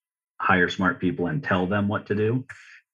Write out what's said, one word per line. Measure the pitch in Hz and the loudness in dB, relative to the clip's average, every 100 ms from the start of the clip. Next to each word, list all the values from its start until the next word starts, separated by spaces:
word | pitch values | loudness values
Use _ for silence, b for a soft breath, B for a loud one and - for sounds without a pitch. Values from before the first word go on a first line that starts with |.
| _ _ _ - | _ _ _ -4
hire | - 92 87 | 2 4 2
smart | - 92 87 | 2 0 0
people | 90 87 85 | -2 -2 -2
and | 76 | -2
tell | - 92 90 | 0 0 0
them | 104 101 | 0 0
what | 104 - | -2 -2
to | |
do." | 104 107 127 - B B B _ | 0 0 0 -4 B B B _